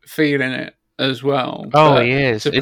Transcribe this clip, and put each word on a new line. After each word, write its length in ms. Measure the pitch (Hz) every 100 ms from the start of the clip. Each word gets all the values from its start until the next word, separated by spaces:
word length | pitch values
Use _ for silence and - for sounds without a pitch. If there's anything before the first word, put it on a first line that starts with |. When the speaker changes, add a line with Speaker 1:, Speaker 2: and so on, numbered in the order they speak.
| -
Speaker 1:
feeling 460 | - 151 143 131
it 220 | 127 - - _ -
as 240 | 131 123
well, 420 | 135 139 127 - -
Speaker 2:
Oh, 220 | 147 156
Speaker 1:
but 100 | 131
Speaker 2:
he 80 | 120
is. 300 | 135 135 110
Speaker 1:
to 60 | -
Speaker 2:
It's 80 | 131